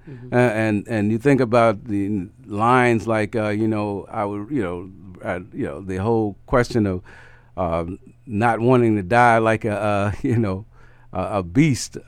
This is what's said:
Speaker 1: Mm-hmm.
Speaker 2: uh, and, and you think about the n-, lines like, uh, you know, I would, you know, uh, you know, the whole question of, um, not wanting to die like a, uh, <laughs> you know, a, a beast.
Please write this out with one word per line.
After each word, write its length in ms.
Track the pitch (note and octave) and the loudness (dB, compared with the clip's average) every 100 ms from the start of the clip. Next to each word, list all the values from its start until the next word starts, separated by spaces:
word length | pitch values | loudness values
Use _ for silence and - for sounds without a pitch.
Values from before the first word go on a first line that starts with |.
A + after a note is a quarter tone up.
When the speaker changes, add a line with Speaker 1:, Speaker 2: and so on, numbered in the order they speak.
| - | -20
Speaker 1:
Mm-hmm. 280 | B2+ B2 B2 | -18 -2 2
Speaker 2:
uh, 20 | |
and, 500 | B2 A2 A2 G#2 - | 2 2 0 0 -2
and 240 | A2 G#2 | -2 0
you 60 | A2+ | 2
think 240 | C#3 C3 | 2 2
about 440 | A#2+ A#2+ A2+ G2+ A#2+ | 4 4 4 2 -4
the 200 | G2+ G2 | -4 -2
n-, 260 | G#2 G2 - G#2 | -4 -6 -12 -10
lines 640 | G2+ A2+ B2+ A#2+ A2+ A2 | -2 2 4 4 2 0
like, 280 | A2 G#2 A2+ | -2 -2 -2
uh, 140 | G#2+ | -2
you 180 | G#2 A2 | 0 0
know, 380 | G#2+ G#2 G2 - | 0 -2 -6 -8
I 160 | A2+ | -6
would, 280 | G#2 G#2 G#2+ | -6 -6 -6
you 100 | C#3+ | -4
know, 300 | F2+ F2 F#2+ F#2+ F#2+ F2+ | -4 -6 -10 -16 -20 -12
uh, 160 | A2 F#2 G2+ | -8 -8 -8
you 140 | - F#2+ | -8 -8
know, 160 | C#2+ | -8
the 140 | F#2+ F#2 | -8 -4
whole 420 | G#2+ A2+ G#2+ F#2+ - | 0 0 -2 -6 -2
question 400 | B2+ A#2+ A#2+ G2+ | 0 2 0 0
of, 160 | F2+ - - - - _ - | -2 -8 -20 -20 -20 _ -6
um, 400 | F2 E2 E2+ F#2+ - - - | -2 -2 -4 -8 -16 -20 -8
not 320 | G#2 A#2 A2 | -2 0 2
wanting 360 | A#2+ B2+ A#2 G#2+ | 4 4 4 2
to 40 | |
die 380 | F2 A#2 A#2+ A2+ | 2 4 6 6
like 260 | A2 A2 A2 | 4 0 -2
a, 100 | G2+ | -2
uh, 360 | G#2 G2+ G2+ - | -2 0 -2 -2
<laughs> 40 | |
you 160 | C#3 A#2 | -2 0
know, 300 | G#2 F#2+ - - - - - | 0 -4 -10 -20 -20 -20 -12
a, 280 | F#2 F#2+ G#2 | -6 -4 -4
a 40 | |
beast. 540 | E2+ A#2 D#3 A2+ - - | 0 2 2 2 -6 -12